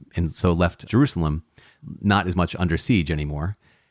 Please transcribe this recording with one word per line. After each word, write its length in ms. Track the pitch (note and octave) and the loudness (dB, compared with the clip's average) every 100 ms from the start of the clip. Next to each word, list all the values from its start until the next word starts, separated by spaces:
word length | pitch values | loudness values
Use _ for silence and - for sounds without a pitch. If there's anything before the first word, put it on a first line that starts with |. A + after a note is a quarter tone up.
| - - | -10 -4
and 160 | E2 | -4
so 220 | - F#2 | 0 0
left 340 | E2+ F2 - - | 2 0 -2 -2
Jerusalem 560 | A#2 C#3+ F2+ D#2 D#2 - _ _ _ - - | 2 2 0 -2 -2 -8 _ _ _ -18 -4
not 260 | G2+ G2+ F2+ | 0 2 2
as 80 | F2+ | 0
much 200 | E2+ - | -2 0
under 200 | F2+ D#2+ | 0 0
siege 340 | - G#2+ D#2 | 2 0 2
anymore. 460 | D2+ D2 D2 E2+ - _ _ _ | -2 -4 -4 -6 -8 _ _ _